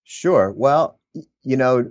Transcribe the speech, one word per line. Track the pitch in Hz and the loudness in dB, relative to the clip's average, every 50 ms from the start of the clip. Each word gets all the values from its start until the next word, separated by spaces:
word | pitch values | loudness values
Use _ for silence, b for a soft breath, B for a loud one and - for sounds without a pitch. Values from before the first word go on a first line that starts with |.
| _ | _
Sure. | - - - - 180 180 131 95 101 | -20 -12 -6 -2 0 2 2 2 0
Well, | - 110 127 135 143 160 156 - - _ _ _ - | -2 -2 0 2 2 2 0 -2 -6 _ _ _ -18
y-, | 131 - _ _ _ | -18 -18 _ _ _
you | - 131 131 | -6 -4 -2
know, | 131 127 127 127 123 123 123 | 0 2 2 2 0 0 -4